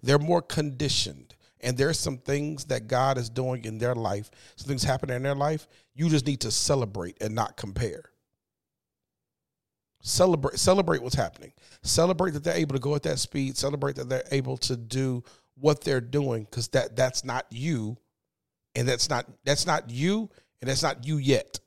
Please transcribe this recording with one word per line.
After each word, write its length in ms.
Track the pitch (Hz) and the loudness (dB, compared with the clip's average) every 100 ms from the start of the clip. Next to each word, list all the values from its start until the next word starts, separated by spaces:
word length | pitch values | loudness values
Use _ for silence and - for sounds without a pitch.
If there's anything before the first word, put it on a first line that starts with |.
they're 160 | 123 143 | 4 4
more 240 | 151 175 | 4 0
conditioned. 920 | - - 151 127 143 - 101 69 - - _ _ | 2 -2 -2 -2 0 0 -2 -6 -20 -20 _ _
And 140 | 123 127 | -4 2
there's 220 | 135 - | 2 2
some 200 | - 131 | -2 -4
things 460 | - 143 147 151 - | -2 -2 -2 -6 -4
that 220 | 123 110 | -4 0
God 300 | 127 131 131 | 2 2 2
is 120 | 117 | -2
doing 340 | 120 127 127 | -2 -2 -2
in 140 | 113 110 | -6 -2
their 160 | 120 | -2
life, 360 | 120 110 101 107 - - - | 0 -2 -2 -6 -16 -20 -16
some 120 | 135 | -6
things 140 | 139 | -2
happening 340 | 139 135 135 123 | 0 0 -2 -2
in 60 | |
their 120 | 135 | -2
life, 340 | 139 143 156 - _ _ | 0 0 0 -6 _ _
you 140 | - 165 | -2 2
just 180 | 156 135 | 4 2
need 140 | 135 | -2
to 100 | 113 | 0
celebrate 680 | 104 - 143 110 98 87 - | 0 2 2 0 -4 -8 -4
and 140 | 107 | -4
not 220 | 110 107 - | 0 -2 -4
compare. 480 | 104 98 117 80 - _ _ _ _ _ _ _ _ _ _ _ _ _ _ _ _ _ _ _ | -8 -4 -4 -4 -14 _ _ _ _ _ _ _ _ _ _ _ _ _ _ _ _ _ _ _
Celebrate, 560 | - - 185 165 135 - | -4 4 4 4 0 0
celebrate 440 | - 190 170 156 | 4 4 4 0
what's 120 | 123 | 0
happening. 380 | 131 95 - - _ - - | -2 -2 -4 -20 _ -20 -12
Celebrate 500 | - - 170 175 180 | -2 4 4 4 0
that 100 | 147 | 0
they're 140 | 156 170 | -2 0
able 180 | 156 | 0
to 60 | 135 | 0
go 160 | 131 147 | 0 -2
at 80 | |
that 160 | 160 143 | 0 -2
speed. 360 | - 143 135 131 | -2 -2 -2 -2
Celebrate 380 | 139 143 139 135 | -2 -2 -4 -4
that 120 | 123 | -4
they're 160 | 127 - | -4 0
able 240 | 139 127 131 | -2 -2 -4
to 180 | - 123 | -4 -4
do 460 | 117 127 135 123 - - _ | -4 -2 -2 -2 -8 -20 _
what 280 | _ 147 151 | _ 2 2
they're 180 | - 131 | 2 0
doing, 460 | 117 143 139 117 107 | 0 -2 0 -2 -4
'cause 200 | - 117 | -6 0
that, 280 | 131 110 113 | 0 0 0
that's 280 | 127 - | 0 0
not 220 | 131 127 - | -4 -4 -6
you, 460 | 117 147 143 107 120 _ _ _ _ _ _ _ | -6 -2 0 -2 -6 _ _ _ _ _ _ _
and 140 | - 120 | -2 0
that's 200 | 120 - | 2 0
not, 180 | 127 - - | 0 -4 -8
that's 220 | - 143 180 | 0 0 2
not 240 | 151 120 | 0 -2
you, 380 | 120 160 208 214 - _ _ | -2 0 0 -4 -12 _ _
and 80 | 123 | -4
that's 140 | 135 | 0
not 240 | 156 139 123 | 0 -2 -2
you 120 | 151 | 0
yet. 420 | 135 127 - - | 4 4 2 -12